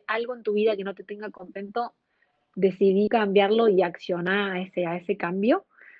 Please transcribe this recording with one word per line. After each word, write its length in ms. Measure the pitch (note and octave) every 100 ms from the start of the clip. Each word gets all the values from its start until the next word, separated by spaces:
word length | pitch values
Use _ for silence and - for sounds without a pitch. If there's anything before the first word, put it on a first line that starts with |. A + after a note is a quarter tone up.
| -
algo 280 | A3 A#3+
en 80 | B3
tu 100 | G#3+
vida 220 | G#3 A3 G3+
que 80 |
no 100 | G3
te 100 | G3
tenga 260 | F#3+ G#3 G#3+
contento, 640 | - F3+ G3 G3+ A#3 A#3+ - _ _ _ _ _
decidí 540 | - F#3+ F#3 G3 F#3+ G#3
cambiarlo 600 | A#3 G3+ G3 G3 A3 A#3
y 140 | F#3
accioná 720 | F3 E3+ - F3 F3 G3 G3
a 60 | F#3
ese, 260 | F#3 - E3+
a 100 | F3
ese 200 | F3 G3
cambio, 500 | F3 F#3 A3 F#4 - _ -